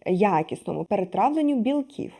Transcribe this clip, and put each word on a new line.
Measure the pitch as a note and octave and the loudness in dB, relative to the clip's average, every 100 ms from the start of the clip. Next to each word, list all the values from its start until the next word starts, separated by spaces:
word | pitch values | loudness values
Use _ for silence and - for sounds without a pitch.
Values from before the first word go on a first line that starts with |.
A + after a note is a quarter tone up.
| - | -2
якісному | F#3 G3+ E3 D#3+ - - D3+ | 2 4 2 0 -6 -6 -6
перетравленню | E3 G3+ F#3 F3+ A#3+ D#4 D4 C4+ | -2 -2 -2 0 2 2 0 2
білків. | A#3+ D4 C4+ - - | 0 0 -4 -8 -12